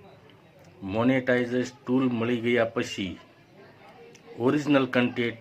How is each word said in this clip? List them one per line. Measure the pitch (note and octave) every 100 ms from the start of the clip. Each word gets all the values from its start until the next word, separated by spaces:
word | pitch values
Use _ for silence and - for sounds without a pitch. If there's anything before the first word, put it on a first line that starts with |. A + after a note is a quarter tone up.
| - - - - - - - -
મોનેટાઇઝેશન | F#2+ G#2+ B2 C3 B2+ B2 A#2+ B2 B2 - -
ટૂલ | B2+ C3
મળી | A#2 A#2 A#2+
ગયા | A#2 A#2+
પછી | A2+ A#2+ A#2+ - F#2+ F#2+ - - _ - - - - - - - - -
ઓરિજિનલ | B2 C#3+ C#3+ C#3 B2+
કન્ટેન્ટ | B2+ B2 A#2+ A#2 A2